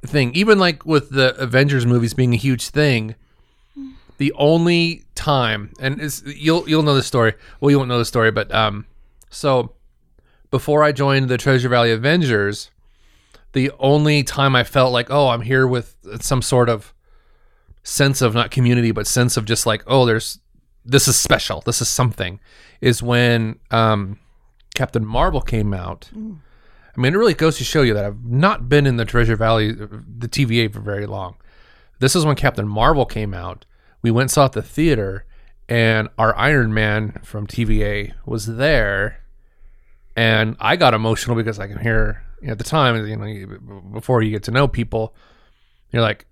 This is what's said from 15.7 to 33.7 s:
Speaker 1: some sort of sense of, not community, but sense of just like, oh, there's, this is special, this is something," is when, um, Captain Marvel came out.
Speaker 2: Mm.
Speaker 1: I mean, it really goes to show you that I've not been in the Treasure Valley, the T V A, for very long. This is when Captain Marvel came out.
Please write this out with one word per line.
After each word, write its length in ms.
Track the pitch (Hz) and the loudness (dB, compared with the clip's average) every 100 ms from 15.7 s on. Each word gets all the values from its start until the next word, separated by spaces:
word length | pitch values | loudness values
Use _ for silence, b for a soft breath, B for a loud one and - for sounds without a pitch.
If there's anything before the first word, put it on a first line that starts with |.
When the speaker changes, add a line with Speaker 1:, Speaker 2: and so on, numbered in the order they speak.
| 123 - - - 110 | 0 -4 -16 -16 -10
Speaker 1:
some 200 | - 131 | -2 -2
sort 280 | - 127 120 | 2 2 2
of 240 | 113 - _ _ _ _ _ _ _ _ - | 0 -6 _ _ _ _ _ _ _ _ -20
sense 380 | - - 139 135 | -10 0 0 2
of, 120 | 123 | 0
not 180 | 110 110 | 0 -2
community, 400 | - 120 123 117 | 2 2 4 2
but 160 | 110 104 | -2 -2
sense 300 | - 123 - | 0 2 0
of 80 | 107 | -2
just 200 | 113 - | -2 0
like, 180 | 110 - | -2 0
oh, 180 | 135 123 | 2 4
there's, 340 | 113 - - _ _ _ _ - | 0 -4 -14 _ _ _ _ 0
this 220 | 135 - | 2 4
is 80 | - | 0
special, 440 | - 127 - 82 | 2 0 -2 -6
this 200 | - - | -4 -4
is 60 | 113 | -4
something," 520 | - 120 - 95 98 b b b b | 0 -2 -2 -8 -8 b b b b
is 200 | 127 117 | 0 0
when, 560 | 117 120 123 120 110 117 - | 0 2 2 2 -2 -8 -4
um, 480 | 117 113 107 98 98 _ _ _ _ _ - | 0 2 0 -2 -10 _ _ _ _ _ -6
Captain 300 | 131 120 107 | -4 -4 -4
Marvel 360 | 117 175 151 | 0 0 0
came 320 | - 117 104 | -2 -2 -2
out. 360 | 98 90 85 - 214 | -4 -8 -12 -16 -14
Speaker 2:
Mm. 220 | 220 170 b b b b b - | -14 -14 b b b b b -2
Speaker 1:
I 40 | |
mean, 140 | 127 | 0
it 40 | 185 | 2
really 160 | 233 160 | 2 2
goes 220 | 160 151 | 0 0
to 60 | |
show 200 | 123 160 | -2 2
you 100 | 131 | 2
that 100 | 104 101 | 0 -4
I've 200 | 104 120 | -8 -4
not 420 | 123 180 214 123 | -2 -2 -4 0
been 200 | 147 143 | 2 2
in 100 | 120 | 0
the 80 | 113 | 0
Treasure 300 | 120 117 110 | 2 2 2
Valley, 360 | 110 113 107 | 2 2 0
the 560 | 113 104 107 107 110 117 | -4 -12 -16 -18 -12 -8
T 160 | - | -2
V 180 | 135 117 | 0 2
A, 60 | 113 | 0
for 100 | 104 | -4
very 260 | 104 101 104 | -8 -8 -8
long. 300 | 101 92 92 b b b b b b | -10 -12 -14 b b b b b b
This 160 | 131 185 | 0 2
is 100 | 156 | 0
when 100 | 139 | 2
Captain 320 | 143 - 104 | 0 -2 -4
Marvel 380 | 104 120 156 120 | 2 2 2 0
came 280 | - 107 92 | -4 -8 -8
out. 300 | 90 92 _ | -12 -14 _